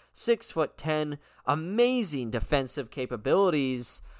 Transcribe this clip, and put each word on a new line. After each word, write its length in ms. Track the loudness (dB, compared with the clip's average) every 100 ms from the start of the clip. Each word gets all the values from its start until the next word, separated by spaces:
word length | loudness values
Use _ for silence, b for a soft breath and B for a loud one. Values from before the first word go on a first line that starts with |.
| b
Six-foot-ten, 1040 | -4 0 0 0 -2 -2 -2 -2 0 -2 -6 b b -2
amazing 840 | -2 0 4 4 4 0 -2 -2
defensive 600 | -2 0 0 0 -6 -8
capabilities. 1120 | -6 -6 -2 2 4 4 2 0 -2 -6 -10 b